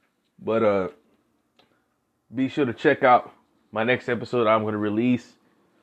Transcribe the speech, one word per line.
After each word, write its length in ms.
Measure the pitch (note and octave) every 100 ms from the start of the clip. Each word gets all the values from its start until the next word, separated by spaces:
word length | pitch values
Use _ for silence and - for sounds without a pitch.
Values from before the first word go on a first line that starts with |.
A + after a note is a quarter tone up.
| _ _ _ _
But, 220 | F#2+ A2+
uh, 240 | G#2+ G2+ F#2 - _ _ _ _ _ _ _ _ _ _ _ _ _
be 140 | A#2 C3
sure 180 | - C3+
to 80 |
check 300 | A2 D#3 C3+
out 300 | C3 A#2+ - - _ _ _
my 120 | G#2
next 240 | A2+ B2+ -
episode 400 | A#2 A#2 B2 A2
I'm 160 | A2
gonna 140 | G#2+ G#2+
release. 560 | G#2 G#2 B2 A#2+ - _ _ _ _ _